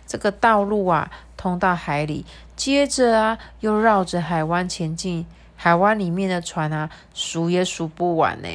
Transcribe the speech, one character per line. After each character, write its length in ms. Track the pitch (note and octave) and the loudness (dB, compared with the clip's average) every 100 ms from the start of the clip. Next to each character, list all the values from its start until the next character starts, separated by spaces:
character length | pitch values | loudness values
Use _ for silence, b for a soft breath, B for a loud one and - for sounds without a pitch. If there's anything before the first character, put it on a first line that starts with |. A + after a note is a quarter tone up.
| - | -10
这 100 | - | -4
个 140 | G#3 | -2
道 320 | G3 A#3 G#3+ | 2 4 4
路 220 | G3+ G#3 F3+ | 2 0 2
啊， 260 | D#3+ - B B - | 2 0 B B -8
通 240 | F#3+ F3+ | -4 0
到 160 | F#3 F3 | 0 0
海 300 | - D3 D3+ | -2 -2 -2
里， 200 | C#3+ - B B - | -6 -10 B B -8
接 320 | - C#4 C#4+ | 0 2 2
着 320 | C#4 A#3+ A3 | 2 4 4
啊， 180 | A3 A3+ B B | 2 -2 B B
又 180 | G#3+ G#3+ | -2 2
绕 240 | A3+ G#3 | 4 4
着 200 | F3+ F3 | 2 -2
海 200 | D#3+ E3+ | -2 -2
湾 260 | D#3 F3 F#3 | 0 -2 -2
前 280 | - D#3+ E3 | -4 -6 -6
进。 300 | F#3 E3+ E3+ b b b | -6 -6 -8 b b b
海 180 | E3+ E3+ | 2 4
湾 240 | G3+ A3 | 4 2
里 100 | F#3 | 0
面 200 | F3 G3 | -2 -2
的 120 | F3+ | -2
船 300 | E3+ - D#3 | -4 -4 -4
啊， 180 | D#3 D#3 B B | -4 -6 B B
数 360 | - - E3 E3+ | -12 -8 -2 0
也 160 | F3+ F3+ | 2 0
数 200 | - E3 | -2 -8
不 300 | D#3 F3 E3 | -2 0 2
完 260 | A#2+ E2 | 2 0
呢。 60 | F2+ | -10